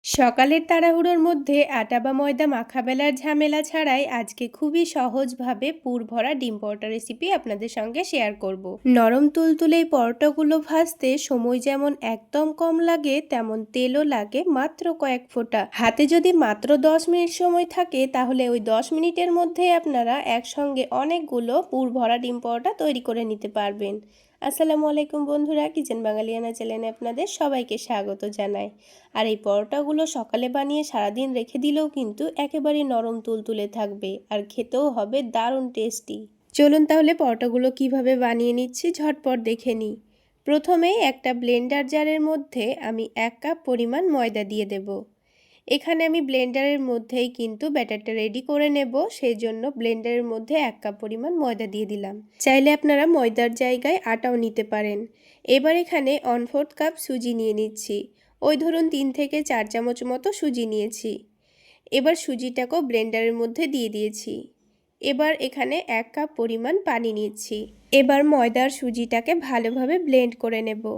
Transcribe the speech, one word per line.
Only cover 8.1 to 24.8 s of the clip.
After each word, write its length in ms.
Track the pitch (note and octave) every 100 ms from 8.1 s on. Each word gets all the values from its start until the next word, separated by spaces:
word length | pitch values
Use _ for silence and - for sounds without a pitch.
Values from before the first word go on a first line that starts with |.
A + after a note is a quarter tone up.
| C#4+ G#3+ G#3
করব। 260 | F#3+ F#3+ F#3+ - B3+
নরম 360 | B3 A3+ B3 D4
তুলতুলে 480 | E4 D#4+ D#4 E4 E4
এই 80 | E4
পরোটাগুলো 640 | D4 A#3 A#3+ D4+ D4 D4+ D#4+
ভাজতে 480 | D4+ D#4+ E4 - C4 C#4+
সময় 400 | - B3+ A#3+ B3
যেমন 320 | C4 C#4 C#4+ C#4
একদম 420 | A3+ A3+ _ C#4+ D#4
কম 220 | D4+ E4 E4
লাগে, 360 | E4 E4 D4 C#4 D#4
তেমন 280 | B3 A3 A3 G#3+
তেলও 300 | B3+ B3+ C#4
লাগে 360 | D4+ A#3+ G#3 B3+ F4+
মাত্র 340 | C4+ D4 - E4+
কয়েক 280 | E4 C#4 B3 B3
ফোঁটা। 340 | B3 A#3 A3 F#3+
হাতে 300 | - A3+ - D4
যদি 240 | E4+ F4+ F4
মাত্র 320 | A#3+ G#3 B3 D4
দশ 220 | D#4 D#4+ E4
মিনিট 220 | F4 E4+
সময় 340 | - F4+ F4 F4
থাকে, 320 | F4+ F4 C4 C4
তাহলে 360 | C4 B3+ C4 B3
ওই 120 | A#3+
দশ 220 | G#3+ A3 -
মিনিটের 380 | D#4+ E4+ E4+ F4
মধ্যেই 400 | E4+ F4 E4+ F4+
আপনারা 420 | E4+ E4 C4 A#3 C4+ -
একসঙ্গে 560 | A#3 A#3+ - C#4+ C4+ B3+
অনেকগুলো 600 | - D4 E4+ D4+ B3 A#3 C#4+ F4
পুর 180 | C4 B3+
ভরা 260 | B3+ A3+ A#3+
ডিম 180 | B3 A#3+
পরোটা 300 | A#3+ A#3 B3+ G#4
তৈরি 240 | D#4 B3
করে 200 | B3 A3+
নিতে 240 | A3+ G#3+ G#3+
পারবেন। 480 | G#3+ G3+ G#3 G3+ G#3+ - _ _ _
আসসালামু 440 | - - D#4+ D4+